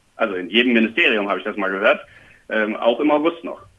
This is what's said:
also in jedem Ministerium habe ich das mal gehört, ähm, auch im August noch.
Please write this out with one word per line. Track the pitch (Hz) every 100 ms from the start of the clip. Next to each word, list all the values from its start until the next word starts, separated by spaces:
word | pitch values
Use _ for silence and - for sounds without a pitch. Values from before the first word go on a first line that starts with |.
| _ -
also | 104 90
in | 87
jedem | 107 123
Ministerium | 117 110 - 160 110 101
habe | 92
ich |
das | 104 98
mal | 95
gehört, | 95 110 151 - - - - -
ähm, | 110 107 104
auch | 117 120
im | 151
August | 147 160 165
noch. | 85 - -